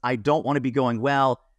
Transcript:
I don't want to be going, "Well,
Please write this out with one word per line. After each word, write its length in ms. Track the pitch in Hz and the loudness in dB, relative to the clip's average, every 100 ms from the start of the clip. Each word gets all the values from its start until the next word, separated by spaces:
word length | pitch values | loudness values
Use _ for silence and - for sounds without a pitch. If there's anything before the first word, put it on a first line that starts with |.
I 120 | 123 123 | -4 -2
don't 300 | 135 151 127 | 0 0 0
want 120 | 143 | -2
to 40 | |
be 80 | 127 | -2
going, 320 | 135 127 113 | 0 0 0
"Well, 400 | 135 139 135 120 _ | 0 2 2 0 _